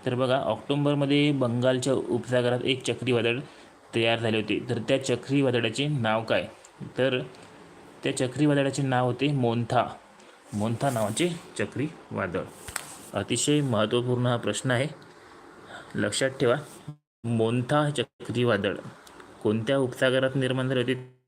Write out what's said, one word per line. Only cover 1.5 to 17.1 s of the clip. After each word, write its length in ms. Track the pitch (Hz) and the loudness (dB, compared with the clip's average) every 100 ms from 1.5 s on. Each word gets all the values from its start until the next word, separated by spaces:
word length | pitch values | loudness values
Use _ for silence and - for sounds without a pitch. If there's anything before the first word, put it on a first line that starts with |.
| 120 127 131 131 | 2 2 2 2
उपसागरात 680 | 127 - 117 123 123 120 123 | 0 0 -2 0 2 2 0
एक 200 | - 131 | 0 0
चक्रीवादळ 560 | 127 117 120 120 117 123 143 - - - - 117 | -2 -2 0 2 2 0 -6 -18 -20 -20 -6 0
तयार 240 | 113 117 | 2 2
झाले 180 | 113 110 | 2 0
होते, 220 | 104 95 - | 0 -4 -2
तर 100 | 113 | -6
त्या 260 | 107 135 135 | 0 0 0
चक्रीवादळाचे 840 | 120 - 139 135 123 113 110 147 | -2 0 2 2 2 0 -2 -2
नाव 360 | 147 110 110 | 0 2 0
काय? 240 | 110 107 85 - - - - - | 2 0 -2 -12 -20 -16 -10 -2
तर 220 | 131 127 127 - - - - - - - | 0 0 -6 -14 -20 -20 -20 -20 -20 -6
त्या 140 | 135 131 | -4 -2
चक्रीवादळाचे 640 | 127 127 151 143 139 131 | -2 2 2 4 2 0
नाव 240 | 139 127 127 | 0 2 2
होते 260 | 120 143 | 0 0
मोन्था, 540 | 143 120 117 120 123 104 - - - - - - | 2 2 2 2 0 0 -4 -18 -20 -20 -20 -8
मोन्था 360 | 104 110 117 139 | -2 -2 0 0
नावाचे 400 | 120 104 107 175 | 0 -2 0 -2
चक्रीवादळ. 1120 | 170 - - 104 104 151 - - 107 95 87 73 - - - - - - | -4 -12 -6 -6 -4 -6 -8 -10 -6 -4 -4 -8 -14 -12 -12 -12 -18 -6
अतिशय 480 | - 104 120 - 147 | -4 -2 -2 2 2
महत्त्वपूर्ण 640 | 143 107 107 120 123 123 123 | 2 2 2 0 0 0 0
हा 120 | 120 | 0
प्रश्न 340 | 104 104 131 | -2 -2 0
आहे, 160 | 123 143 - - - - - - - - - - - | 0 0 -6 -20 -20 -20 -20 -20 -20 -18 -18 -10 -4
लक्षात 340 | 104 - 135 | -2 0 -2
ठेवा. 260 | 131 123 139 147 - - - _ | 2 2 2 -2 -16 -16 -18 _